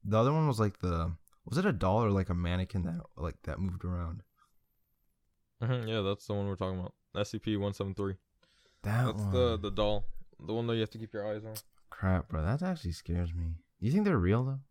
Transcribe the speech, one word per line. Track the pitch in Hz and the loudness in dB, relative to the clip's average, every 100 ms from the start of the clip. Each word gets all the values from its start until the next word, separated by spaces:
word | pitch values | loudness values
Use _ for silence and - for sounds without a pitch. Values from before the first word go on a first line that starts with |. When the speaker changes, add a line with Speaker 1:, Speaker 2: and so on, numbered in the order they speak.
Speaker 1:
The | 101 107 | 2 4
other | 123 | 4
one | 156 156 | 4 2
was, | 113 | 4
like, | 107 - | 0 0
the, | 90 85 82 82 _ _ - | -2 0 0 -4 _ _ -4
was | 123 | 0
it | 196 | 2
a | |
doll | 113 95 104 | 2 2 4
or, | 113 | 4
like, | 98 95 | 2 2
a | |
mannequin | 87 85 90 92 - | 0 0 0 0 -2
that, | 87 85 78 - | -2 -4 -8 -8
like, | 82 - | -8 -6
that | - 76 | -8 -4
moved | 95 90 | -4 -4
around? | 92 90 85 82 - _ _ _ _ _ _ _ _ _ _ _ _ _ | -6 -4 -4 -8 -14 _ _ _ _ _ _ _ _ _ _ _ _ _
Speaker 2:
Mm-hmm, | 117 127 113 | -2 -2 0
yeah, | 110 | 0
that's | 98 101 - | 0 -2 -2
the | |
one | 104 101 | -2 -2
we're | 95 | -2
talking | 95 92 | -4 -4
about. | 90 - _ - | -6 -10 _ -6
S | 104 | -4
C | 113 | -4
P | 110 107 | -2 0
one | 101 | -2
seven | 101 98 | -2 -6
three. | 92 98 95 _ _ _ _ _ _ | -2 -4 -4 _ _ _ _ _ _
Speaker 1:
That | 101 113 123 | -2 2 2
Speaker 2:
That's | - | 0
Speaker 1:
one. | 104 | 0
Speaker 2:
the, | 95 123 110 | 2 4 2
the | 101 | -2
doll. | - 104 104 - - - _ | 2 2 4 0 -2 -6 _
The | 80 | -4
one | 110 117 | -2 0
that | |
you | 117 | 2
have | 107 | 0
to | 110 | -2
keep | 110 | -10
your | 107 104 | -6 -4
eyes | 107 110 | -4 -6
on. | 110 - _ - | -12 -16 _ -20
Speaker 1:
Crap, | - 95 92 - | -4 0 2 0
bro. | 80 | -2
That | 78 131 | -2 0
actually | 180 175 90 | -2 -4 -4
scares | 82 - 87 87 | -8 -4 -2 -2
me. | 85 82 82 _ _ | -2 -4 -6 _ _
You | 107 | 2
think | 170 208 | 2 4
they're | 151 | 4
real, | 90 107 | 4 4
though? | 127 135 135 | 2 -4 -8